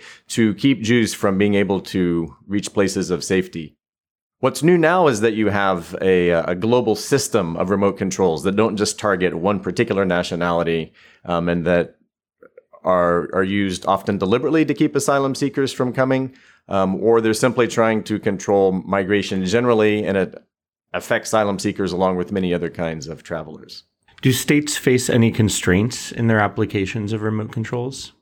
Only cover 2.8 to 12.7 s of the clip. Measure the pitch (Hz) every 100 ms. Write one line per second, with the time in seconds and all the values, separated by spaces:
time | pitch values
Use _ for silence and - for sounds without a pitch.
2.8 | 98 98 85 85 - 95 92 85 76 -
3.8 | _ _ _ _ _ _ 131 127 156 175
4.8 | 160 185 160 107 113 110 104 101 98 92
5.8 | 82 - 95 92 87 82 80 90 110 123
6.8 | 113 101 - 135 - 110 85 82 92 101
7.8 | 101 92 95 90 92 78 87 98 110 98
8.8 | 104 - 104 95 90 80 90 101 92 90
9.8 | 117 98 95 87 90 87 87 85 82 82
10.8 | 78 _ - _ - 87 87 87 82 87
11.8 | 80 - _ _ _ _ - - _